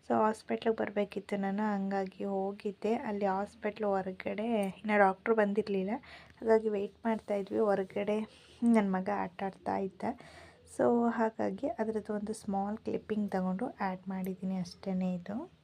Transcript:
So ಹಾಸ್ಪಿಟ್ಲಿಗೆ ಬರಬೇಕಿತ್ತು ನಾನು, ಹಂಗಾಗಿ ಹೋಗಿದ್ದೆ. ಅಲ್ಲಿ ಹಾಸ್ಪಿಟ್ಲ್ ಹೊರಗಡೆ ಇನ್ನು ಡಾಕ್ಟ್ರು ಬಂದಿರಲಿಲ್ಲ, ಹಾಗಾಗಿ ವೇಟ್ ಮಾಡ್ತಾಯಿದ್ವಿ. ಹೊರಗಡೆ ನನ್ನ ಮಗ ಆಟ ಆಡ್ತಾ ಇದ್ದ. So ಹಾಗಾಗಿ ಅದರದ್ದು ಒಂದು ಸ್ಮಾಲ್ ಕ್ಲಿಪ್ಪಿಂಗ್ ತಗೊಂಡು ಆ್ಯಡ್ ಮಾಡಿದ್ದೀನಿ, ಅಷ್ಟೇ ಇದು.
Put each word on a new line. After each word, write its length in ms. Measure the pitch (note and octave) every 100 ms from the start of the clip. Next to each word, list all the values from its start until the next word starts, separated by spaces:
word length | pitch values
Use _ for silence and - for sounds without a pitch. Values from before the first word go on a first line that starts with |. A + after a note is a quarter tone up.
| -
So 60 |
ಹಾಸ್ಪಿಟ್ಲಿಗೆ 600 | A#3 A3 A3 - A3+ A#3 A3
ಬರಬೇಕಿತ್ತು 600 | G#3+ G#3 G3+ G3+ G3 G3+
ನಾನು, 380 | G3 G3 G#3+
ಹಂಗಾಗಿ 500 | G3+ G3 G3 F#3+ -
ಹೋಗಿದ್ದೆ. 680 | G3+ G3 G3 G3+ G#3+ G3 G#3
ಅಲ್ಲಿ 320 | A#3 B3 G3+ G3+
ಹಾಸ್ಪಿಟ್ಲ್ 600 | F#3+ G#3 - G#3+ G#3 G#3
ಹೊರಗಡೆ 840 | G3 F#3+ F#3 - G3 A3+ A3+ G3
ಇನ್ನು 300 | F3+ G#3+ G#3
ಡಾಕ್ಟ್ರು 360 | G3 F#3 -
ಬಂದಿರಲಿಲ್ಲ, 560 | A3 G3+ G#3 G3+ G3 F#3 B3+ - - -
ಹಾಗಾಗಿ 380 | - A3+ A3 A3
ವೇಟ್ 280 | G#3 G3+ -
ಮಾಡ್ತಾಯಿದ್ವಿ. 540 | A#3 A3 - G3+ G3 G#3+
ಹೊರಗಡೆ 640 | G#3+ G3 F#3+ G#3 G3+ G#3+ A3 - - -
ನನ್ನ 320 | A#3 A3+ G3
ಮಗ 140 | F#3+ F#3+ G3+
ಆಟ 260 | F#3+ -
ಆಡ್ತಾ 340 | G3 - - F#3+
ಇದ್ದ. 260 | G3 - G#3 C4 - - - - - -
So 340 | B3 A#3+ A#3
ಹಾಗಾಗಿ 580 | A#3 A3 A3 G#3 F#3+ C#4
ಅದರದ್ದು 460 | E4+ G#3+ G#3+ G3+
ಒಂದು 180 | G#3 G3+
ಸ್ಮಾಲ್ 460 | G#3+ - G3 G3+ A3
ಕ್ಲಿಪ್ಪಿಂಗ್ 540 | - G#3 - G#3+ G3+
ತಗೊಂಡು 440 | F#3+ F#3 F#3 B3+ -
ಆ್ಯಡ್ 280 | G3 F#3 F#3
ಮಾಡಿದ್ದೀನಿ, 480 | F#3+ F#3 F#3 F#3+ F#3
ಅಷ್ಟೇ 580 | F3 - - F#3 F#3
ಇದು. 440 | F3+ F3 G#3+ F4+ -